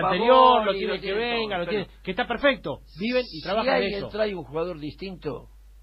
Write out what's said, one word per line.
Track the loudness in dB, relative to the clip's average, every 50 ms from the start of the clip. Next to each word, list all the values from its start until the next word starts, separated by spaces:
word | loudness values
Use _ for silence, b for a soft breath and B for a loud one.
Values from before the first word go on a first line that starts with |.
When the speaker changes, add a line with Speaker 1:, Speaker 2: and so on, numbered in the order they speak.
Speaker 1:
Pavoni, | 0 0 0 2
Speaker 2:
anterior, | 4 6 8 8 8 8 8 6 4
lo | 0
Speaker 1:
lo | 0 0
Speaker 2:
tiene | -2 -4 -4 -4
Speaker 1:
tiene |
Speaker 2:
que | -4 -4 -4
venga, | -2 -2 -2 -2 -2 -2 -4 -4
Speaker 1:
todo, | -4 -2
Speaker 2:
lo | -2
Speaker 1:
pero | -2 -4 -4
Speaker 2:
tiene, | -6 -12 -10
que | -10 -6
está | -4 -4 -2 -2
perfecto, | -2 2 2 2 2 2 -4 -8 -8 -8 -12 -16 -10 -6
viven | -4 -2 0 -2 -2
y | -4 -8 -10
Speaker 1:
si |
Speaker 2:
trabajan | -6 -2 -2 0 0
de | 2 2 2 0
Speaker 1:
alguien | -2 -4 -6
Speaker 2:
eso. | -8 -6
Speaker 1:
trae | -4 -2 -2 -2 -4
un | -6 -8
jugador | -6 -6 -4 -4 -4 -6 -8
distinto, | -10 -12 -10 -10 -12 -12 -12 -10 -8 -8 -8 -8 -12 -18 -20 -20 -20 -20 -20 -20